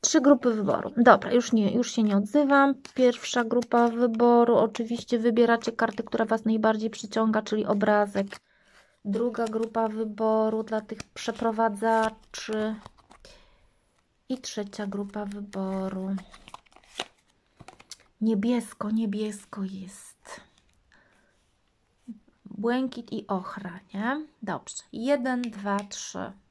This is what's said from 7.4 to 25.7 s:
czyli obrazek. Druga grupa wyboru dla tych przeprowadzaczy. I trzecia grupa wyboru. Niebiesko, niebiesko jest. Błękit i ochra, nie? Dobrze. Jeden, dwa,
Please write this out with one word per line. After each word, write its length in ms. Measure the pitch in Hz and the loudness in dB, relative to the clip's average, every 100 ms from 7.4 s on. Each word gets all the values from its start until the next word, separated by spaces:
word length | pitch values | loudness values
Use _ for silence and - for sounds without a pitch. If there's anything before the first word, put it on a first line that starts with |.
czyli 240 | 214 214 208 | 0 -4 0
obrazek. 600 | 190 208 208 208 202 196 - _ _ _ _ _ _ | 0 2 2 2 -2 -6 -8 _ _ _ _ _ _
Druga 400 | 202 208 240 226 | -4 -2 -2 -2
grupa 440 | 226 220 220 226 220 | -4 -2 -4 -2 -2
wyboru 760 | 214 226 208 220 220 220 220 | -2 -6 -2 2 2 2 0
dla 180 | 220 220 | -4 -6
tych 220 | 214 220 | -6 -14
przeprowadzaczy. 1700 | - - - - 233 220 226 202 226 226 220 220 _ - - 220 214 214 - _ _ - - - _ _ _ _ _ _ _ _ _ | -14 -10 -8 -2 -2 2 0 2 2 2 2 -4 _ -14 -8 -4 -4 -6 -14 _ _ -20 -20 -20 _ _ _ _ _ _ _ _ _
I 100 | 254 | -10
trzecia 480 | - - 202 - 208 | -8 -10 -10 -8 -8
grupa 380 | 202 202 208 | -6 -8 -8
wyboru. 920 | 208 202 202 190 190 190 190 190 190 196 - - - - _ _ _ - - _ _ _ _ _ - - - - _ _ | -8 -10 -10 -8 -6 -4 -6 -6 -6 -6 -8 -20 -20 -20 _ _ _ -12 -12 _ _ _ _ _ -20 -20 -20 -20 _ _
Niebiesko, 680 | 220 220 220 247 226 - 208 | 0 0 2 0 -2 -10 -4
niebiesko 720 | 220 226 202 214 208 - - | -2 -2 -2 -6 -8 -14 -10
jest. 760 | 190 190 185 - - _ - - _ _ _ _ _ _ _ _ _ _ _ _ _ _ _ _ - 208 _ _ | -8 -8 -14 -16 -20 _ -20 -20 _ _ _ _ _ _ _ _ _ _ _ _ _ _ _ _ -20 -20 _ _
Błękit 680 | 196 202 226 247 262 233 233 | -18 -4 -2 0 -2 -6 -10
i 140 | 220 - | -10 -4
ochra, 540 | 190 185 - 196 175 _ | -6 -6 -12 -12 -14 _
nie? 320 | 196 220 294 302 _ | -6 -4 -4 -8 _
Dobrze. 400 | 196 175 - - - | -8 -8 -10 -18 -14
Jeden, 500 | - 240 285 247 247 | -6 0 0 0 -4
dwa, 360 | 247 214 202 | -4 -6 -4